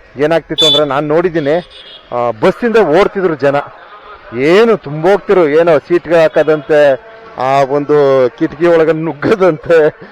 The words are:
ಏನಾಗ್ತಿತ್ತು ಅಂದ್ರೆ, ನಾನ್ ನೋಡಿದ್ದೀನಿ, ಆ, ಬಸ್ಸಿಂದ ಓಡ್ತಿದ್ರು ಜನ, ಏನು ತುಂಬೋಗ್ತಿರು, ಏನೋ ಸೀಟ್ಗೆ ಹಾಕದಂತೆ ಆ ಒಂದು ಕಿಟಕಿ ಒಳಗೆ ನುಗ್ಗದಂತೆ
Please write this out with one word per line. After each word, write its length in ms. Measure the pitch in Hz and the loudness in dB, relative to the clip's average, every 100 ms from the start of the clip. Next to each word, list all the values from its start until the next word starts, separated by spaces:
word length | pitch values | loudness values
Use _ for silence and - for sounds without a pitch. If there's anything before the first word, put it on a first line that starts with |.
| _ 123 | _ -4
ಏನಾಗ್ತಿತ್ತು 480 | 147 165 - 156 156 | -2 -2 -4 -4 -2
ಅಂದ್ರೆ, 200 | 156 147 | 0 -2
ನಾನ್ 220 | 135 151 | -2 -2
ನೋಡಿದ್ದೀನಿ, 480 | 156 180 165 143 165 - - - - - | 0 -2 -2 -2 -2 -4 -16 -20 -20 -12
ಆ, 200 | 120 120 | -6 -4
ಬಸ್ಸಿಂದ 460 | 113 160 - 240 220 | -2 -2 -2 0 0
ಓಡ್ತಿದ್ರು 580 | 180 156 202 196 185 151 | 2 2 0 -2 -4 -2
ಜನ, 200 | 139 139 - - - - - - - 117 | -2 -2 -6 -14 -20 -20 -20 -20 -14 -4
ಏನು 400 | 139 185 233 208 | 0 2 2 0
ತುಂಬೋಗ್ತಿರು, 720 | - 151 165 202 - 190 160 | -4 -4 0 0 0 0 2
ಏನೋ 300 | 151 170 151 | 2 2 0
ಸೀಟ್ಗೆ 440 | - 175 151 165 | 0 -4 0 0
ಹಾಕದಂತೆ 800 | 156 160 147 156 151 151 147 131 - - - - | 2 0 0 -2 0 2 2 0 -6 -20 -18 -6
ಆ 260 | 127 139 | -2 0
ಒಂದು 680 | 139 143 143 147 139 135 127 | 0 -2 0 2 2 2 0
ಕಿಟಕಿ 380 | - 160 139 170 | -2 -8 -2 0
ಒಳಗೆ 260 | 165 156 | 2 2
ನುಗ್ಗದಂತೆ 960 | 160 165 143 156 220 185 156 - - 151 - - | -2 -4 -6 -2 0 0 -2 0 2 2 -2 -14